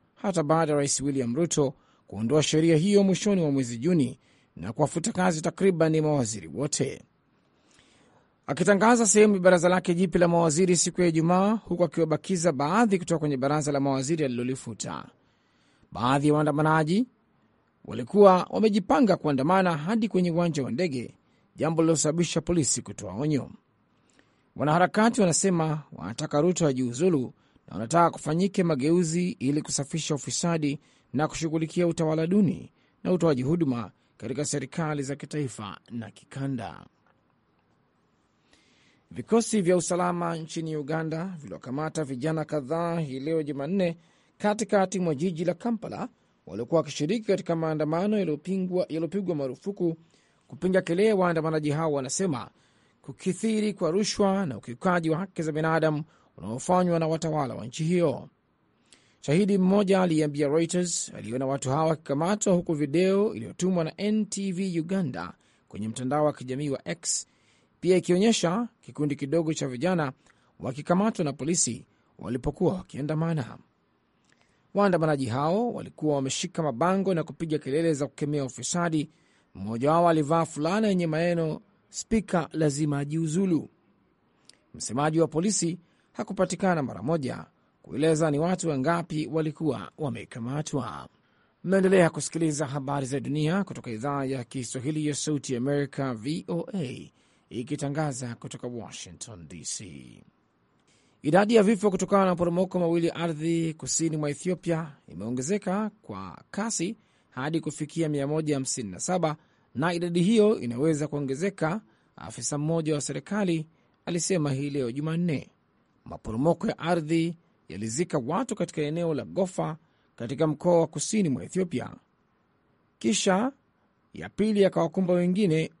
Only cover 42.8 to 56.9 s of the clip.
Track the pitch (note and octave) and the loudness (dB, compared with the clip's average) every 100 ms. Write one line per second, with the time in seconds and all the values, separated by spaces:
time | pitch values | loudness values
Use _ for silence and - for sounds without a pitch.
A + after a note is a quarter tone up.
42.8 | E3+ E3+ D3 C3 C#3+ D#3+ D3 C#3 C#3 G3 | -2 -2 -4 -6 -2 -2 -2 -4 -2 0
43.8 | F3 E3 _ _ _ - G#3 G#3+ G#3 G#3 | 0 -2 _ _ _ -4 -2 -2 2 2
44.8 | F#3+ F#3+ F3 C3+ F#3 D#3+ F3 E3+ A#3+ A3 | 2 0 -2 0 -2 -2 -2 -2 -2 -4
45.8 | E3 G2+ A3+ _ _ _ - F#2+ A#2+ E3 | -6 -8 -10 _ _ _ -12 -8 0 0
46.8 | D3+ - D3+ A#3 A3 F3+ D#3 E3 D#3+ D#3 | 0 -4 -2 -2 0 -2 0 -2 -2 -2
47.8 | D3+ E3 G#3 G#3+ F3 D3 F3 F#3+ F#3 F3+ | -2 0 0 0 0 -4 -4 -4 -2 -2
48.8 | - D#3 E3 F#3+ F3+ D#3 C3+ B2 G3 G3+ | -2 -4 -4 -4 -4 -2 -4 -6 -8 -2
49.8 | F3 D#3+ _ _ _ _ - - F#3 F#3 | -2 -2 _ _ _ _ -20 -4 0 0
50.8 | F3+ E3+ A3 G3+ F3+ D#3+ D#3 D#3 D3+ C#3+ | 2 2 2 4 2 0 0 0 0 0
51.8 | D#3+ C#3+ C3 - F#3+ B2 - _ _ _ | 0 -2 -2 -2 -2 -2 -6 _ _ _
52.8 | _ _ - C3+ F#3+ F3+ A3+ G#3+ G#3+ - | _ _ -20 -8 -6 -2 0 0 0 0
53.8 | E3 F3+ G#3 - G3 G3 F3+ G#2 - A#2+ | 0 0 0 2 2 2 -2 -6 -12 -4
54.8 | F#3 F3 D#3+ D#3 F#3+ - D#3+ D3+ D#3+ D#3+ | 0 0 2 -2 -4 -6 -4 0 2 2
55.8 | D#3 D3+ D#3 _ _ - F2+ B2 - F3+ | 2 0 -4 _ _ -14 -8 -6 0 2
56.8 | F3+ | 4